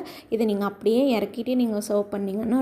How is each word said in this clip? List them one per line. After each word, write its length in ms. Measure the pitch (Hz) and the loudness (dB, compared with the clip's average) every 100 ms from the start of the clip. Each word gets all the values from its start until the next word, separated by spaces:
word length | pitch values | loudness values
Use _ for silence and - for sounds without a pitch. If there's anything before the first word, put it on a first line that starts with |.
| 370 - - 220 | 0 -10 -6 -2
இதை 100 | 220 | 0
நீங்க 140 | 202 202 | 0 -2
அப்படியே 320 | 196 208 233 285 220 | 0 2 4 4 2
இறக்கிட்டு 380 | 202 - 233 254 | 0 -4 -2 2
நீங்க 180 | 233 208 208 | 2 0 0
சர்வ் 240 | 208 202 | 0 0
பண்ணீங்கன்னா 440 | 202 196 202 233 254 | -4 -4 -2 0 2